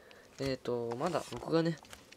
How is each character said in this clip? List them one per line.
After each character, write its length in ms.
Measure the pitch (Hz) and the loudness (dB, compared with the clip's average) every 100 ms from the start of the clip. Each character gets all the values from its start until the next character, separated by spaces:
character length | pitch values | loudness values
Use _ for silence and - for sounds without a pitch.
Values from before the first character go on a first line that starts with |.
| - - - - | -20 -20 -18 -4
え 40 | 135 | -2
ー 40 | 131 | 0
と、 380 | - 120 117 120 | 0 0 -2 0
ま 100 | 170 | 0
だ 140 | 147 - | 0 -2
僕 200 | 120 - | -6 2
が 120 | 160 | 4
ね、 140 | 165 160 - - - | 4 0 -8 -18 -18